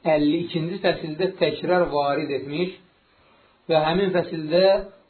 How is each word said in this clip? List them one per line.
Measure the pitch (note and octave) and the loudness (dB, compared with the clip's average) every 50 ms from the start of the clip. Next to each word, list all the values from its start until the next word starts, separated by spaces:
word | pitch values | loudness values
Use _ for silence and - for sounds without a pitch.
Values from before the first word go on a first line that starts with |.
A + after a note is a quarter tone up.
| _ | _
əlli | E3+ D#3 D3+ D3 D3 D#3 E3+ | 2 2 4 4 2 2 0
ikinci | F3 - - E3 D#3 E3+ F#3+ F#3+ | -2 -4 -4 -4 -4 -4 -6 -2
fəsildə | G3 F#3 D#3+ - - D#3 D3+ D#3 F#3+ F#3 F#3 | -2 -2 -2 -2 -6 -10 -4 -2 -2 -4 0
təkrar | - E3+ D#3 - - D3+ D#3 F3+ F3+ F3 C#3+ | 0 -2 -2 0 -4 -2 0 2 2 2 2
varid | C#3 D3 C#3+ C#3 C#3 C3 - C3 | 0 0 0 0 0 -2 -2 -4
etmiş | C#3 B2+ B2+ C#3+ D3 D#3+ F3+ F#3 - - _ _ _ _ _ _ _ _ _ _ _ _ _ _ _ _ _ - | -6 -6 -6 -6 -4 -4 -4 -4 -6 -14 _ _ _ _ _ _ _ _ _ _ _ _ _ _ _ _ _ 2
və | E3 D#3 | 2 2
həmin | D#3 D#3 E3+ F#3 G3+ F#3+ F3 | 2 2 2 2 0 2 2
fəsildə | F3+ E3 - E3 D#3+ D#3 D3+ D#3+ F3 F#3+ G3 G3 G#3 G3+ - - _ _ _ | 0 -2 -2 -6 -8 -4 0 2 4 6 6 4 2 0 -6 -16 _ _ _